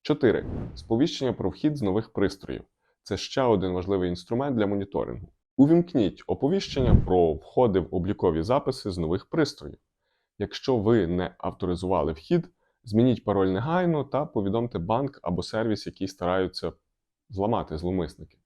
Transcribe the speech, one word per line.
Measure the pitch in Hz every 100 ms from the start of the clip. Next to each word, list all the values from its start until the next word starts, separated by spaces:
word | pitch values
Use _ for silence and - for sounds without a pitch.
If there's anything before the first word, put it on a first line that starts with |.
Чотири. | - 147 123 82 - - - -
Сповіщення | - 117 165 - 131
про | 107 98
вхід | - 151 143
з |
нових | 101 98 110
пристроїв. | - 95 - - 64 - _ _ _
Це | - 95
ще | - -
один | 127 104 92
важливий | 90 90 98 90
інструмент | 90 - 117 143 120
для | 101
моніторингу. | 101 98 76 58 60 - _ _ -
Увімкніть | 139 170 170 139 95 - -
оповіщення | - 135 196 - 143 123 - -
про | 90 85
входи | 73 - - 123 92
в | 80 87
облікові | 87 101 95 80
записи | 85 135 143 131 104
з | 90
нових | 80 92 -
пристроїв. | 165 147 - 73 - _ _ _ _ _ -
Якщо | 101 - - 123
ви | 101 117 82
не | 87 90 _
авторизували | 90 - 95 87 90 90 78
вхід, | 78 - 175 - _ _ _
змініть | - 107 127 110
пароль | - 98 95
негайно | 95 143 175 175 151
та | 127 131 156
повідомте | 113 98 110 117 95
банк | 87 113 - -
або | 87 90
сервіс, | - 110 113 104 87
який | - 95
стараються | - 87 95 90 - 87 - _ _ _ _ _
зламати | 92 101 110 80 78
зловмисники. | 87 92 80 - 78 _